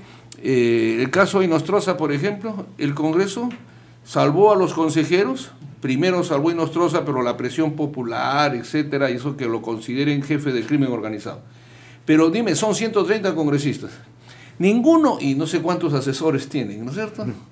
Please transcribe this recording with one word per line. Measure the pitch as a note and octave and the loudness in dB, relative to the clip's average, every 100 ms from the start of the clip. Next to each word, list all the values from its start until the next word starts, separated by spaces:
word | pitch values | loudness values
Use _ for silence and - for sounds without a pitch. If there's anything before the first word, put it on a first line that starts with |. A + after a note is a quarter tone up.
| - - - - | -16 -20 -20 -8
eh, | B2+ B2+ A#2+ A#2 A2+ A2+ | 0 2 4 4 2 0
el | C3 | 0
caso | F3 G3 G3 | 2 2 2
de | F#3 | 2
Inostroza, | D3+ D3 G3+ F#3+ E3+ | 0 0 -2 0 -2
por | D3+ | -2
ejemplo, | C#3 G3+ G3 A3 G3 - - | -2 -4 -4 -8 -10 -12 -6
el | D3 | -4
Congreso | D3 D#3 E3+ G3 A#3+ A#3+ - - - - - | -2 0 0 0 -2 -6 -8 -16 -20 -20 -20
salvó | - D3+ C#3+ D#3+ G#3+ | -4 0 2 4 6
a | G3 | 6
los | E3+ | 2
consejeros, | D#3+ D#3+ D#3 C#3+ F#3 A#3+ C4 - - - - | 0 0 0 2 2 2 -4 -10 -18 -20 -8
primero | - C3 F3+ F3+ | -4 0 2 0
salvó | - C#3+ E3 | 0 0 0
a | |
Inostroza, | E3+ D#3+ E3+ E3+ E3 | 0 0 0 0 0
pero | C#3+ B2+ | -2 -2
la | A#2+ A#2+ | -2 -2
presión | B2 D#3 D#3 | -4 -2 -2
popular, | C#3+ D3 C3+ A#2 A#2+ B2+ C#3 C#3+ | -2 -4 -4 -6 -4 -2 2 0
etcétera, | A#2+ - D3+ D3 C#3 C3+ | -2 -4 -4 -2 0 0
hizo | B2 C#3+ D3 | -2 -4 -4
que | A#2+ | -4
lo | A2+ | -4
consideren | A2 A2 B2 B2+ D3 C#3+ | -4 -8 -4 -2 0 0
jefe | C#3+ D3 D3 | 0 -2 -2
del | A#2+ A2+ | -2 0
crimen | D3 B2+ | 0 0
organizado. | A#2 A2 G#2 - - - - - - - - - | -2 -6 -8 -10 -14 -18 -20 -20 -20 -20 -6 2
Pero | D#3 E3 | 4 6
dime, | G#3 G3+ | 4 0
son | D3 G#3+ | 2 2
ciento | F#3+ A3 G#3 | 0 0 0
treinta | F3 G#3+ F#3 | 2 0 0
congresistas, | D#3+ D3 C#3+ C#3+ - A2 - - - - - - - | 0 2 2 0 -4 -8 -16 -20 -20 -20 -20 -14 0
ninguno, | F#3 A#3 C#4 E4 C#4+ - | 2 4 6 6 4 2
y | C#3 | 0
no | C3+ D#3+ | 0 0
sé | F3 | 0
cuántos | E3+ F3 E3 | 0 0 0
asesores | C#3+ B2 C3 D#3+ C3+ C#3 | 0 0 0 0 0 -2
tienen, | D3 G#2+ G#2 | -4 -4 -6
¿no | B2 | -8
es | F3 | -6
cierto? | G#3+ - A#2+ G#2 - | -8 -6 -8 -8 -14